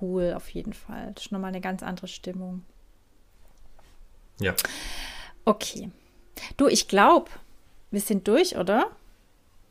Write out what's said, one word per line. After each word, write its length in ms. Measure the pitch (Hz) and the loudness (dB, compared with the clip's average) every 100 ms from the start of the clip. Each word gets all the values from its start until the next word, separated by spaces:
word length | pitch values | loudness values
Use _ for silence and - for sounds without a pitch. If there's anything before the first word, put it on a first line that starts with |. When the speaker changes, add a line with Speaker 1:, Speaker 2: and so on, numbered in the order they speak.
Speaker 1:
cool, 320 | 185 185 175 170 | -4 0 0 -2
auf 140 | - | -6
jeden 240 | 175 185 | -8 -8
Fall. 380 | - - - 202 | -10 -12 -12 -12
Das 120 | 202 - | -12 -8
ist 60 | |
nochmal 180 | 196 190 | -6 -4
eine 120 | 185 | -6
ganz 220 | 185 190 | -6 -6
andere 240 | 185 180 185 | -6 -8 -10
Stimmung. 560 | - 185 185 185 180 - - - _ _ _ - - - - - - - - - - - - | -10 -10 -8 -8 -10 -12 -20 -20 _ _ _ -20 -20 -20 -20 -20 -20 -20 -20 -20 -20 -20 -4
Speaker 2:
Ja. 160 | 95 - - - - - - - - - - | -2 0 -4 -6 -10 -8 -10 -12 -16 -4 0
Speaker 1:
Okay. 460 | 320 - - - - _ _ - - - - | 2 0 -8 -12 -14 _ _ -20 -16 -12 2
Du, 100 | 277 | 4
ich 200 | - - | 4 4
glaub, 420 | 196 226 349 339 - - - - - - | 6 8 8 4 -14 -18 -20 -20 -20 -6
wir 80 | 202 | -4
sind 260 | - 202 196 | 0 0 4
durch, 280 | 240 359 - | 4 4 0
oder? 300 | 180 214 415 - - - _ _ _ - - | 2 2 2 -4 -20 -20 _ _ _ -20 -12